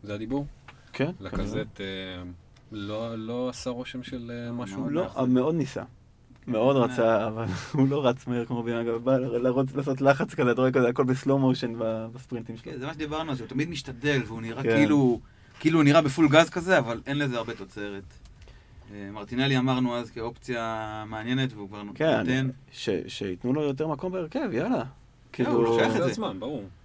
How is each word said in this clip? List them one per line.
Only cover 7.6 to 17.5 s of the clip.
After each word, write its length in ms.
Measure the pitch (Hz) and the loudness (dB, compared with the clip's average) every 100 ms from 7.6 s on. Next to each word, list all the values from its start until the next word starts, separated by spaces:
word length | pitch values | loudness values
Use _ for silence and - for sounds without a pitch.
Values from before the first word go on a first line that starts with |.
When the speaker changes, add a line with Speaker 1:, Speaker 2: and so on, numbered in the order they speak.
Speaker 2:
<laughs> 120 | - | -4
הוא 140 | 151 135 | 2 4
לא 180 | 143 135 | 4 2
רץ 200 | 127 - | 0 -2
מהר 180 | 123 117 | -4 -2
כמו 120 | 120 | -4
אובמיאנג, 300 | 117 117 117 | -2 -2 0
אבל 100 | 117 | -2
בא 200 | 120 131 | 2 2
ל-, 200 | 127 117 | 2 0
לרוץ, 380 | 127 127 135 139 | 2 2 0 -2
לעשות 260 | 139 131 | -4 2
לחץ 320 | 135 139 - | 4 4 2
כזה, 180 | - 127 | 0 2
אתה 100 | 120 | 4
רואה 100 | 131 | 4
כזה, 160 | 131 123 | 4 2
הכל 160 | 123 | 4
בסלואו 360 | 127 127 - 135 | 2 2 2 4
מושן 340 | 135 127 123 113 | 4 2 -2 -4
ב-, 280 | 113 110 110 | -4 -4 -6
בספרינטים 440 | 123 127 123 113 113 | -12 -10 -10 -10 -12
שלו. 140 | - | -12
Speaker 3:
כן, 80 | 127 | -10
זה 60 | 135 | -10
מה 80 | |
שדיברנו 380 | 160 151 156 160 | -8 -6 -4 -4
על 60 | 127 | -6
זה, 60 | |
הוא 60 | 110 | -4
תמיד 200 | 123 160 | -4 -4
משתדל, 520 | 160 - 120 143 143 110 | -4 -10 -4 0 0 0
והוא 140 | 113 | -6
נראה 220 | 113 113 | -8 -4
Speaker 2:
כן. 120 | 123 113 | 2 6
Speaker 3:
כאילו, 440 | 151 147 131 117 - - - - | 6 6 6 2 -4 -20 -20 -2
כאילו 200 | 160 165 | 2 6
הוא 40 | |
נראה 180 | 147 147 | 8 8
בפול 260 | 151 135 156 | 6 4 6
גז 200 | 147 165 | 8 6
כזה, 280 | - 170 180 | 2 2 4
אבל 240 | 117 117 - | 4 -4 -4
אין 120 | 139 | -2
לזה 180 | 143 123 | -2 -2
הרבה 160 | 113 | -4